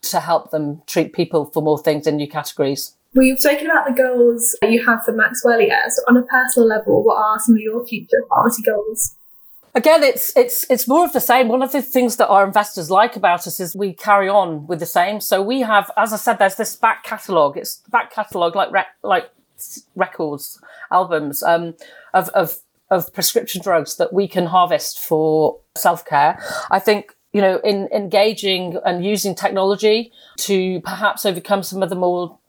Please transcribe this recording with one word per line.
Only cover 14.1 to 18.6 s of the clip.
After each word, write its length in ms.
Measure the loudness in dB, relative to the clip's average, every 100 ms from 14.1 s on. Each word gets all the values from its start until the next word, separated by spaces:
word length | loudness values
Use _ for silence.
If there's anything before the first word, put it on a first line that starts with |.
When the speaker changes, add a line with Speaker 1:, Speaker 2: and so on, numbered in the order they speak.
| 2 4
Speaker 1:
on 380 | 2 0 -6 -8
with 140 | -8
the 60 | -2
same. 340 | 0 0 -2
So 200 | -2 -2
we 200 | 0 -2
have, 300 | 2 0 0 -2
as 160 | -2
I 40 | 0
said, 220 | -2 2
there's 180 | 0 0
this 200 | -6 0
back 280 | 0 0
catalogue. 520 | -8 -12 -2 2 2 0
It's 260 | -12 -14 _
back 220 | -2 -2
catalogue, 440 | -8 -8 -2 -2
like 140 | 0